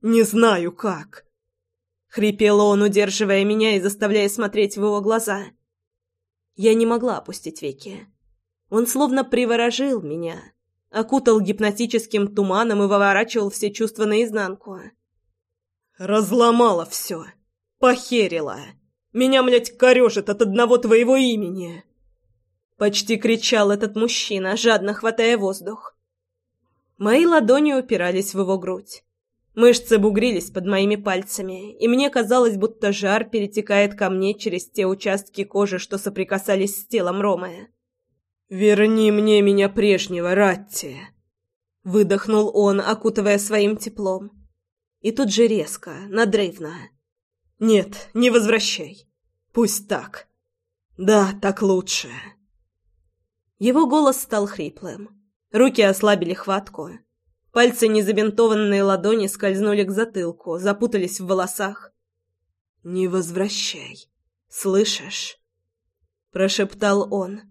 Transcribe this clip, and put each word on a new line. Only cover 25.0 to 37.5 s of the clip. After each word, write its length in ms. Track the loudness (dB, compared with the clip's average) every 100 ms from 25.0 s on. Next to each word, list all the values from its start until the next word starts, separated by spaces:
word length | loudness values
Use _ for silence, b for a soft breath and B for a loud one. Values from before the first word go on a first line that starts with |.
| -4 0 2 2
воздух. 580 | 0 -4 -10 -14 -18 _ _ _ _ _ _ _ _ _ _ _
Мои 300 | 2 4 6
ладони 460 | 4 4 4 4
упирались 600 | 0 -2 -2 -2 -2 -4
в 60 | -4
его 180 | -2 -2
грудь. 460 | -4 -10 -10 -20 _ _ _ _ _ 4
Мышцы 400 | 6 6 2 2
бугрились 540 | 2 2 0 -2 -6
под 160 | -8 -4
моими 300 | 0 0 -2
пальцами, 800 | -2 -4 -6 -10 -10 -12 -16 -4
и 80 | 0
мне 240 | 2 2
казалось, 460 | 0 0 2 2 0
будто 340 | -4 -2 -4
жар 320 | -2 -2 -2
перетекает 720 | -2 -4 -4 -6 -2 2 0 0
ко 160 | -4
мне 240 | -2 -2 -4
через 340 | -6 -6 -8
те 160 | -4 -2
участки 580 | -2 -4 -4 -6 -10 -6
кожи, 340 | -2 -2 -2
что 180 | -8 -8
соприкасались 840 | -8 -6 -6 -4 -2 -2 -2 -6
с 60 | -6
телом 360 | -4 -2 -2
Ромы. 480 | -2 -2 -6